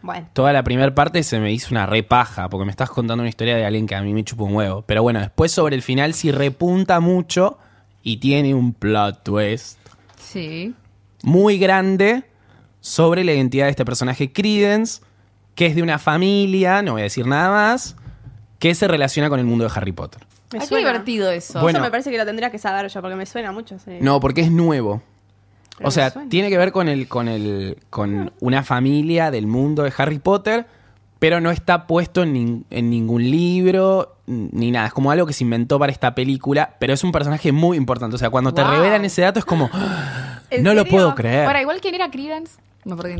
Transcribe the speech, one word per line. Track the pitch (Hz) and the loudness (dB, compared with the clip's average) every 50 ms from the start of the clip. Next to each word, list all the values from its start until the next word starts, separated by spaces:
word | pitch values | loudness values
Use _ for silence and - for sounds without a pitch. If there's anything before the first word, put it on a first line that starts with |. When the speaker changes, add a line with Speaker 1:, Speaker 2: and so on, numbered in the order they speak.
| - | -12
Speaker 1:
bueno. | 180 175 180 165 - - | -12 -12 -12 -12 -8 -2
Speaker 2:
toda | - 131 143 143 | 0 2 4 4
la | 135 | 2
primera | 127 127 123 127 135 139 131 | 2 0 0 2 2 2 2
parte | 143 147 - - 175 151 | 2 0 2 2 -2 -2
se | - - 113 | 0 -2 -2
me | 107 104 | 0 0
hizo | 107 117 - - | -2 -4 -4 -2
una | 127 117 98 95 | -2 -2 0 2
re | 104 113 110 | 0 0 2
paja, | - 123 123 120 110 - - 90 92 | 2 2 2 2 2 -2 -8 -8 -6
porque | 98 95 98 | -4 -4 -4
me | 101 | -4
estás | 95 - 131 123 | -4 -4 -6 -6
contando | - - 120 113 117 117 120 | -4 -4 -4 -2 -2 -4 -4
una | 117 | -4
historia | 110 - 113 117 120 | -4 -4 -2 0 0
de | 113 110 | 0 0
alguien | 101 107 110 110 101 | 0 -2 -2 -2 -2
que | 98 | -4
a | 98 101 | -4 -4
mí | 101 104 | -2 -2
me | 110 104 | -4 -4
chupa | - - 117 107 | -4 -6 -6 -4
un | 98 101 | -2 0
huevo. | 107 107 98 92 101 110 | 0 0 -2 -4 -6 -4
Pero | - 107 107 | -2 0 2
bueno, | 113 120 117 110 | 2 2 2 0
después | 98 98 - - 160 165 | -4 -4 -2 0 0 0
sobre | 165 - 165 151 143 | 2 0 0 0 0
el | 131 | -2
final | 123 - 127 131 139 156 165 | -4 -2 -2 0 0 0 -2
sí | - - 160 | -2 -2 -2
repunta | 139 131 139 139 131 - 170 180 180 185 190 - 185 170 | 0 0 0 -2 -2 -2 -2 0 2 2 2 2 2 2
mucho | 170 175 185 180 170 175 - 180 185 208 - - _ _ _ _ _ _ _ _ - | 4 2 2 0 0 -2 0 2 2 0 0 -4 _ _ _ _ _ _ _ _ -6
y | 117 113 110 | -6 -6 -2
tiene | - 135 139 143 147 139 139 | 0 2 2 2 2 2 2
un | 131 123 123 113 | 2 0 0 -2
plot | - - 104 107 107 104 101 95 - - | -2 -2 0 2 2 2 0 -2 -6 -6
twist | - 101 104 107 101 110 - - - - _ _ - - _ _ _ _ - | -4 -2 0 0 0 -2 -4 -8 -12 -20 _ _ -20 -20 _ _ _ _ -20
Speaker 3:
Sí. | - - - 196 170 156 160 165 175 220 247 - _ _ _ _ _ _ _ _ - | -20 -14 -12 -12 -10 -10 -10 -10 -10 -10 -12 -14 _ _ _ _ _ _ _ _ 0
Speaker 2:
muy | - 165 180 196 214 208 190 | 2 4 4 6 4 4 4
grande | 196 190 190 190 185 190 190 185 196 208 233 254 269 _ _ _ _ _ _ - - _ _ _ | 4 4 4 4 2 2 2 4 4 4 2 0 -2 _ _ _ _ _ _ -20 -20 _ _ _
sobre | - - - - 160 165 170 180 185 | -14 -8 0 2 4 4 4 2 2
la | 175 156 | 2 2
identidad | 139 135 127 123 135 139 | 2 2 0 2 2 2
de | 139 | 2
este | 139 135 131 | 0 0 -2
personaje | 113 123 - 127 127 131 - 143 135 | -4 -2 -2 -2 -2 -2 -4 -4 -6
Credence, | - - 190 214 214 208 202 202 208 214 226 226 - - _ _ _ _ _ _ _ _ _ _ - | -2 -2 0 0 2 2 4 4 2 2 0 -2 -6 -10 _ _ _ _ _ _ _ _ _ _ -2
que | - 175 | 0 2
es | 170 147 | 2 2
de | 165 | 2
una | 170 170 156 147 | 0 0 0 0
familia, | - - 151 165 180 196 202 202 202 190 190 190 185 180 185 202 202 | 0 0 2 2 4 2 4 2 2 2 2 2 2 4 2 2 0
no | 175 | 0
voy | 117 110 | -2 -2
a | 104 | -2
decir | 101 - - 117 | -4 -4 -2 -2
nada | 123 139 147 170 185 | 0 0 2 2 2
más, | 202 208 208 220 233 254 - - - - - - - - - - - - - _ _ - | 2 2 2 2 2 0 -4 -10 -14 -18 -20 -20 -20 -20 -20 -20 -20 -20 -20 _ _ 0
que | - 165 175 | 0 0 2
se | 165 214 190 | 2 2 2
relaciona | 175 151 139 135 - 151 147 151 | 2 2 0 0 0 0 0 0
con | 143 131 | 0 0
el | 123 120 | 0 2
mundo | 117 117 117 107 | 2 0 0 -2
de | - | -2
Harry | 107 95 95 | -4 -6 -6
Potter. | 90 - - 76 - - - _ _ _ _ - - | -6 -8 -10 -16 -16 -20 -20 _ _ _ _ -14 -10
Speaker 1:
Me | 220 | -10
Speaker 3:
Ay, | - - | -6 -2
qué | - | -2
Speaker 1:
suena. | 539 415 277 | 0 0 0
Speaker 3:
divertido | 240 226 202 240 233 220 196 185 | 0 -2 -4 -4 -4 -2 -2 -2
eso. | 175 170 170 - - 175 | -2 -4 -6 -8 -4 0
Speaker 2:
Bueno. | 156 170 165 - | 2 2 2 2
Speaker 1:
Eso | - | 0
me | 240 | -2
parece | 226 240 269 285 | -2 -4 -4 -4
que | 247 226 | -4 -4
lo | 220 | -4
tendría | 208 214 226 226 247 | -4 -4 -6 -6 -6
que | 226 214 | -6 -6
saber | - 208 190 196 202 196 | -6 -4 -4 -4 -6 -6
yo, | - 202 | -8 -10
porque | 180 185 185 | -10 -8 -8
me | 190 190 | -8 -10
suena | 190 - 240 233 202 | -10 -10 -10 -10 -10
mucho, | 185 214 233 - 196 185 | -10 -12 -14 -16 -18 -20
sí. | - - 180 175 | -18 -16 -8 -2
Speaker 2:
No, | - 135 139 143 | 0 2 2 2
porque | 131 - 131 160 | 2 0 0 2
es | 165 165 | 2 4
nuevo. | 165 165 170 165 156 135 117 104 101 107 - _ _ _ _ _ _ _ _ _ _ _ _ _ - - | 4 4 4 4 2 0 0 -2 -4 -4 -8 _ _ _ _ _ _ _ _ _ _ _ _ _ -16 -6
Speaker 1:
Pero | - 139 | -4 -2
Speaker 2:
O | |
sea, | 127 - 139 | 0 2 0
Speaker 1:
me | 131 | 0
suena. | 135 262 294 262 | 0 -6 -10 -4
Speaker 2:
tiene | 208 170 196 202 | -2 0 0 2
que | 196 180 | 2 2
ver | 180 190 | 2 2
con | 185 190 180 160 | 0 0 0 0
el, | 143 135 131 - | 0 -2 -4 -4
con | - 120 120 117 | -4 -4 -4 -4
el, | 113 107 104 104 101 98 98 95 - - _ - | -4 -4 -4 -4 -4 -4 -6 -8 -8 -12 _ -12
con | - - 104 101 101 104 95 95 - - | -8 -6 -4 -4 -2 -4 -6 -6 -8 -6
una | - 127 127 135 135 | -2 -2 0 0 0
familia | - 139 123 127 135 143 147 151 160 170 170 160 156 | -2 -2 0 0 2 2 2 0 0 0 0 0 0
del | 139 117 107 104 | -2 -2 -2 -2
mundo | 113 123 135 147 151 147 147 | 0 0 0 0 0 -2 -2
de | 139 131 - | -2 -2 -2
Harry | 139 147 156 143 | -2 -2 -2 -2
Potter, | - 185 196 202 196 214 220 233 233 - _ _ _ _ _ _ _ _ _ - | 0 0 0 2 2 0 -2 -2 -2 -6 _ _ _ _ _ _ _ _ _ 0
pero | - 160 165 170 | 2 2 2 2
no | 165 165 | 2 0
está | 175 165 170 - 180 170 170 - | -2 -2 0 0 0 0 0 0
puesto | 165 170 175 165 - 185 180 | 0 0 0 0 0 0 0
en | 160 143 | 0 0
nin-, | 127 120 117 117 117 - - | 0 -2 -2 -4 -6 -8 -8
en | - - 117 117 | -6 -4 -2 0
ningún | 120 117 113 113 120 120 117 123 | 0 0 0 0 0 0 0 2
libro, | 139 165 175 175 180 180 185 180 185 190 190 190 190 190 - - _ _ - - | 2 2 2 2 2 2 2 2 4 4 2 2 2 2 0 -4 _ _ -12 -8
n-, | 123 117 104 - - | -8 -6 -6 -6 -2
ni | 95 117 120 | -2 0 0
nada. | 123 123 110 107 | 2 0 0 -2
Es | - | -2
como | - 135 139 | 0 0 2
algo | 147 170 175 | 2 2 0
que | 156 139 | 0 -2
se | - 131 | -2 -2
inventó | 120 117 117 117 123 147 139 | 0 0 0 0 0 0 0
para | 147 139 | 2 0
esta | 131 - - 127 123 | -2 0 -2 -2 0
película, | - 127 131 139 131 - 135 143 151 147 - - - | 0 -2 -2 -2 -2 -2 0 0 0 0 -2 -4 -4
pero | 131 123 - | -2 0 0
es | 139 - | 0 0
un | 180 | 0
personaje | 165 160 143 147 147 151 - 156 | 0 0 0 -2 -2 -2 0 2
muy | 135 151 165 175 180 | 2 4 4 2 2
importante. | 160 131 120 127 117 120 110 117 | 2 0 -2 -2 -4 -4 -6 -6
O | 120 | -2
sea, | 127 117 | -2 0
cuando | 113 131 127 131 120 | 0 2 2 2 2
te | 135 139 | 2 2
Speaker 3:
Wow. | 127 | 2
Speaker 2:
revelan | 143 151 170 196 214 208 202 | 4 4 4 4 4 2 0
ese | 196 - - 180 | 0 0 2 2
dato | 185 196 220 | 2 2 0
es | - | 0
como, | - 180 160 143 120 | 0 0 0 0 0
<gasps> | - 190 196 196 185 165 143 139 131 127 131 135 - - - - | -2 -4 -6 -6 -6 -6 -8 -8 -8 -8 -10 -10 -12 -14 -12 -6
Speaker 1:
¿En | - - 139 | -2 2 4
Speaker 2:
"No | 190 214 | 4 6
lo | 214 202 | 4 4
Speaker 1:
serio? | 185 | 4
Speaker 2:
puedo | 185 190 185 165 139 | 6 6 6 4 4
creer". | 131 110 117 120 139 151 | 2 0 0 2 2 2
Speaker 3:
Para, | 262 277 285 | 2 2 0
igual, | 262 285 330 381 | 0 -2 -4 -4
¿quién | 381 392 349 | -4 -6 -4
era | 359 370 330 | -4 -4 -4
Credence? | 254 262 277 302 311 311 330 320 - _ _ _ _ _ - | -6 -8 -10 -8 -8 -10 -10 -12 -18 _ _ _ _ _ -14
Me | - 185 | -12 -10
perdí | 165 175 180 180 | -10 -8 -8 -8
en | 170 | -6